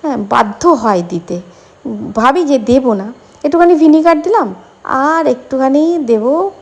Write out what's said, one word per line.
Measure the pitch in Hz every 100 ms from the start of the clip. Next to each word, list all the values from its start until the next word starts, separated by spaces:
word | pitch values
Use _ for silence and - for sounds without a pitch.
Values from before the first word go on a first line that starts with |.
হ্যাঁ, | 311 233
বাধ্য | 202 240 208 208 349
হয় | 285 220 190 175
দিতে। | 175 - 175 - - - _ 262 208 214 214
ভাবি | 240 302
যে | 302 269
দেবো | 208 254 254
না, | 202 202 247 _ -
একটুখানি | 294 330 349 330
ভিনিগার | 311 311 330 311
দিলাম | 359 427 233 185 - _
আর | - 262 285 330 294
একটুখানি | 247 - 269 262 285 320 339
দেবো | 247 220 233 311 392 -